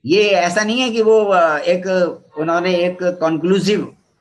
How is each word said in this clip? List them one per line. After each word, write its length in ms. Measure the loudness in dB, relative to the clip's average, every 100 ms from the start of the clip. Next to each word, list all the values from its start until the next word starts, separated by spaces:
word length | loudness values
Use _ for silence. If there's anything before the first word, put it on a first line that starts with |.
| 2
ये 160 | 2
ऐसा 420 | 2 2 0 -2
नहीं 160 | -2 -2
है 100 | -2
कि 120 | 0
वो, 220 | 4 4
अ, 340 | 4 2 2 0
एक, 280 | -2 -2 0 0 -2 -4 _ -8
उन्होंने 380 | -2 -2 0 0
एक 220 | -2 -2
conclusive, 920 | -4 -2 -2 -2 0 0 0 -2 -4 _ _ _